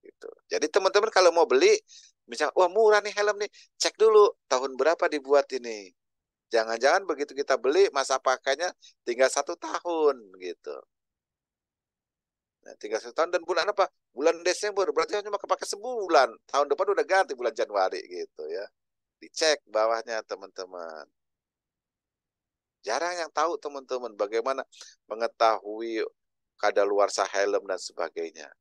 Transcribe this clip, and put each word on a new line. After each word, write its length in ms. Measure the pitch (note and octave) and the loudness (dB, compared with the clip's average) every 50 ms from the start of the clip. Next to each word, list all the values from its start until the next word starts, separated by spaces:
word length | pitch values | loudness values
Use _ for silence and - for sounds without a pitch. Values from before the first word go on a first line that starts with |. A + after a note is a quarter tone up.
| _ | _
Gitu. 240 | - _ _ - - - _ _ _ | -20 _ _ -18 -18 -18 _ _ _
Jadi 200 | - - D3 D#3 | -4 -2 -2 0
teman-teman 400 | - G3+ F#3+ F#3+ F3+ G#3 G#3 A3 | 0 2 0 4 2 2 0 4
kalau 240 | - F#3+ F#3 E3+ E3 | 2 4 4 6 6
mau 160 | E3+ D#3+ C3+ | 4 2 4
beli, 240 | B2+ C3+ E3+ G#3 G#3+ - _ _ - - - _ _ _ _ - | 4 4 6 4 4 2 _ _ -20 -20 -20 _ _ _ _ -14
misal, 240 | A#2+ - D3+ C#3 - | -6 -4 -4 -2 2
"Wah, 160 | - F#3 F3 | 2 2 2
murah 320 | F#3 G#3+ A3+ G#3+ G#3+ G#3 | 4 4 4 6 6 4
nih 120 | G#3 G#3 F#3+ | 2 -2 -4
helm 240 | G3+ G#3 G#3 G#3 G3+ | 0 0 0 0 -2
nih," 80 | G#3 - _ - - _ _ _ | -6 -10 _ -20 -20 _ _ _
cek 160 | - E3 _ | -4 -4 _
dulu 360 | - G#3+ A3 G#3+ G#3+ G#3 - - _ _ | 4 4 8 8 8 8 8 4 _ _
tahun 320 | _ C3 B2+ C3 C3+ C3 | _ -2 0 0 -4 -2
berapa 320 | B2 C3+ D#3 E3+ - F3+ E3 | 0 2 2 2 2 -2 -2
dibuat 400 | D3+ D3 C3 C3+ C#3+ C#3+ C#3 - C3 | -2 -4 0 4 4 4 4 2 -8
ini. 320 | B2+ A#2+ A#2 A2 G#2 G2 F2+ _ _ _ _ _ _ _ _ _ _ _ _ - | -10 -8 -8 -10 -12 -14 -18 _ _ _ _ _ _ _ _ _ _ _ _ 0
Jangan-jangan 560 | A2+ A2 A2+ A#2 A#2 B2+ C#3 E3 G3 G3 F3 | 0 0 0 -4 0 2 2 2 2 0 -4
begitu 240 | D#3 C3+ C#3+ - C3+ | -4 -4 -6 -8 -6
kita 240 | C3+ C#3 - C3+ | -8 0 0 0
beli, 320 | B2 A#2 C3 D3 F#3 G3 - | 0 2 2 4 4 4 4
masa 320 | C3+ C#3 C3+ B2+ C3+ B2+ | 2 -2 0 0 -2 0
pakainya 480 | _ C3+ C3 B2 _ C#3 - C#3+ F3 F3+ - _ _ - _ _ | _ 0 0 0 _ -2 -2 -2 -4 -8 -8 _ _ -20 _ _
tinggal 320 | _ B2 A#2 A#2+ C3 B2+ - | _ -6 2 2 2 2 2
satu 240 | D3 C#3+ - E3+ | -2 -4 -4 -8
tahun 720 | _ - - - E3+ _ F3 E3+ D#3+ D3+ D3 C3+ B2 G#2+ F#2+ F#2 | _ -8 -8 -8 -6 _ -4 -2 2 2 2 2 2 -4 -4 -4
gitu. 400 | F#2 F#2 F2 E2+ _ _ D2+ C#2+ C2 - _ _ _ _ _ _ _ _ _ _ _ _ _ _ _ _ _ _ _ _ _ _ _ _ _ _ _ _ _ _ _ _ _ _ _ _ | -12 -12 -12 -12 _ _ -12 -12 -12 -16 _ _ _ _ _ _ _ _ _ _ _ _ _ _ _ _ _ _ _ _ _ _ _ _ _ _ _ _ _ _ _ _ _ _ _ _
Nah, 80 | - - | -20 -20
tinggal 240 | _ - G#2 A2 G#2+ | _ -10 -6 -6 -6
satu 160 | - A#2+ A#2 | -8 -6 -4
tahun 160 | - D#3+ F3 F3 | -4 -2 -2 -2
dan 80 | F3 E3+ | -6 -4
bulan 200 | D#3+ F3+ E3 E3 G3 | -2 -4 -2 -2 -2
apa? 200 | G3+ - F#3 - _ _ _ _ _ | -2 -2 -2 -2 _ _ _ _ _
Bulan 280 | A#2 D3 E3 E3 E3 E3+ | 0 0 0 0 2 -2
Desember, 400 | F3+ F3 - G#3+ G#3 G3 G3 F#3+ D3+ C#3 | -2 -2 -2 -4 -4 -2 -2 -2 0 0
berarti 280 | D#3 E3 D#3+ F3+ G#3 G3+ | -2 -2 -2 -4 -6 -4
cuma 160 | G#3 G3+ G3 | -6 -8 -8
kepake 240 | - D#3 F#3 - - | -4 -4 -4 -4 -4
sebulan. 680 | - - G3+ G#3 B3+ B3+ A#3 G3 F3+ E3 D3 C3 A#2 A2 _ _ _ | -10 -10 -10 -8 -8 -6 -6 -2 4 4 4 4 4 -2 _ _ _
Tahun 160 | - C#3 D3 C#3 | 0 0 0 0
depan 180 | C#3 - F#3+ G3+ G3 | 0 -2 0 0 0
udah 120 | E3 D3 | 0 0
ganti 280 | C3+ F#3 F#3+ F#3 D#3+ C#3 | 2 2 2 2 0 -4
bulan 200 | A#2+ A#2+ A#2 A2+ | -4 -4 -6 -2
Januari 480 | - A2 G#2 G#2 G2 F#2 F#2+ G2 F2+ - | -2 -6 -2 0 0 0 0 -2 -6 -12
gitu 400 | - F2+ F2 E2 _ _ - D#2 | -12 -10 -10 -10 _ _ -14 -12
ya. 200 | D2+ E2 F#2 G#2 - _ _ _ _ _ _ _ _ _ _ | -10 -8 -10 -10 -12 _ _ _ _ _ _ _ _ _ _
Dicek 440 | - - _ - E3 D#3 D3 - _ _ | -20 -16 _ -2 0 0 0 -2 _ _
bawahnya, 520 | G#2+ A2 A2 A2+ A2+ A2+ A2+ A#2+ A2+ A2 G#2+ | -2 0 0 0 0 -2 -4 -8 -8 -8 -8
teman-teman. 800 | _ G#2 F#2 G2 F#2+ _ - F#2+ F#2 F#2+ F2+ E2+ E2 D#2+ D#2 C#2+ _ _ _ _ _ _ _ _ _ _ _ _ _ _ _ _ _ _ _ _ _ _ _ _ _ _ _ _ _ _ _ _ _ _ _ _ | _ -12 -12 -12 -18 _ -16 -14 -14 -12 -14 -14 -14 -14 -16 -18 _ _ _ _ _ _ _ _ _ _ _ _ _ _ _ _ _ _ _ _ _ _ _ _ _ _ _ _ _ _ _ _ _ _ _ _
Jarang 320 | - A2+ C#3 E3 F3 F3+ | -6 -6 -4 -4 -6 -6
yang 120 | F3 E3 D3+ _ | -8 -10 -6 _
tahu, 240 | D3 D#3 E3+ D#3+ | -2 -2 -2 -2
teman-teman, 560 | - - D3+ C#3+ C#3 C3 _ B2+ B2+ B2 A2+ G#2 | -6 -10 -12 -12 -12 -8 _ -6 -6 -6 -10 -4
bagaimana 480 | G2+ G#2 G2+ A2 A2+ A#2 C3+ C3+ C3+ B2+ _ _ - - - - _ _ _ | -4 -4 -2 -2 -2 -2 -2 -4 -4 -6 _ _ -20 -20 -20 -20 _ _ _
mengetahui 960 | G#2+ A2 A#2 A#2 _ _ A#2 A2+ A2 F#2+ F#2 G#2 G#2+ G#2+ A#2 A2+ A2+ A2 F2 - _ _ _ _ _ _ _ _ _ _ | -6 -4 -4 -4 _ _ 4 4 4 2 -4 -10 -10 -8 -8 -6 -4 -4 -6 -6 _ _ _ _ _ _ _ _ _ _
kadaluarsa 640 | - G#2 - G#2 G2+ G2+ G2+ G2+ G2+ F#2+ - - G2 - - | -2 0 2 2 0 2 2 2 2 0 0 -4 -4 -2 0
helm 320 | G2 G2+ G2+ G2 G2 G2 | -2 0 0 0 -4 -4
dan 160 | G2 F#2+ F2+ | -4 -8 -8
sebagainya. 680 | - - _ - F2 D#2+ _ E2+ E2 E2 D#2 D#2+ D2+ C#2+ - _ | -8 -14 _ -8 -8 -8 _ -10 -10 -10 _ -16 -20 -20 -20 _